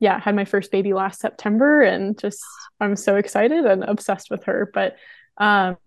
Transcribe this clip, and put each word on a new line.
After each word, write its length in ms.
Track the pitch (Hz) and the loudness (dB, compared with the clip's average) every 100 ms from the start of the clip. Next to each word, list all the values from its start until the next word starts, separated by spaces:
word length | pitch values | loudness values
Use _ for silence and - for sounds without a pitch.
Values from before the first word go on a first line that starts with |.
yeah, 180 | 202 - | 0 2
had 160 | 208 | 0
my 100 | 202 | -2
first 280 | 196 202 190 | 0 -2 0
baby 200 | 196 202 | -2 0
last 280 | 190 190 - | -2 -2 -4
September, 600 | 220 - 208 220 285 294 | -8 -4 -2 2 4 6
and 360 | 208 185 196 214 | 4 2 -4 -4
just, 240 | 208 - - - - - | -6 -8 -16 -20 -16 -4
I'm 160 | 208 202 | -2 -2
so 180 | - | 0
excited 500 | 202 208 202 233 330 | 0 0 0 2 2
and 200 | 247 190 | 2 0
obsessed 440 | 208 208 - 196 - | -2 -6 -4 -6 -6
with 100 | - | -8
her. 240 | - - 208 | -4 -4 -4
But, 220 | 196 190 - - - _ - | -4 -4 -6 -20 -20 _ -2
um, 400 | 208 202 185 180 | 2 2 0 -4